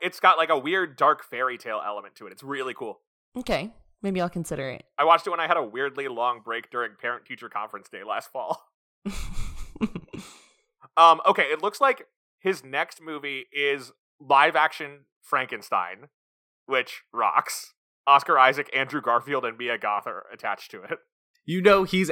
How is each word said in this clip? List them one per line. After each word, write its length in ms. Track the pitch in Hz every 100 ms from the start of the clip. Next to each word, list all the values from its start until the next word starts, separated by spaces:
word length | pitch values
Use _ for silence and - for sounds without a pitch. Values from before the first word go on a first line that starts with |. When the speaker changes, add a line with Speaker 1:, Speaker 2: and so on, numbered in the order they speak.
Speaker 1:
it's 180 | 175 -
got, 160 | 185 165
like, 140 | 160
a 80 | 147
weird 380 | 147 190 170 131
dark 280 | 147 147
fairy 320 | - 120 127 117
tale 240 | 117 107
element 300 | 101 104 98 -
to 100 | 101
it. 60 |
It's 100 | 95
really 320 | 139 139 127
cool. 260 | - 113 - _ _ _
Speaker 2:
Okay. 380 | 254 240 151 214 - _ _
Maybe 180 | 196 185
I'll 80 | 175
consider 400 | 175 160 147 135
it. 160 | - - -
Speaker 1:
I 60 |
watched 220 | 156 165 -
it 40 |
when 80 | 170
I 60 | 160
had 100 | 170
a 60 |
weirdly 460 | 113 120 139 131 139
long 320 | 117 123 117
break 260 | 107 117 -
during 260 | 120 113 101
parent-teacher 480 | 120 120 - 123 113
conference 400 | 104 110 104 -
day 140 | 95
last 260 | 104 104 -
fall. 360 | 131 107 - _ _ _ _
<laughs> 80 | 202 - - - - - - -
Speaker 2:
<laughs> 120 | 220 165 - - - - _ _ _ _ -
Speaker 1:
Um, 280 | 160 170 160 190
okay, 180 | 196
it 180 | 143 156
looks 180 | 208 -
like 260 | 269 254 - _ _ _
his 240 | 185 170
next 380 | 131 143 160 -
movie 460 | 160 151 143 135 -
is 420 | 143 143 139 120 _ _ -
live-action 840 | 135 139 160 156 156 - 147 143 _ _
Frankenstein, 840 | - 139 123 110 - 98 87 98 147 _ _ _ _ _ -
which 380 | 131 123 - -
rocks. 580 | 117 104 - - - - _ _ _ 135
Oscar 320 | 139 - 147
Isaac, 300 | 131 131 139
Andrew 260 | 135 135 147
Garfield, 460 | 120 117 135 135 120
and 100 | 113
Mia 220 | 120 117
Goth 280 | 107 104 120
are 200 | 95 -
attached 400 | 113 110 101 -
to 100 | 98
it. 160 | 101 165 _ _ _ _ 151
Speaker 3:
You 160 | 180
know 220 | 196 196
he's 260 | 190 185 160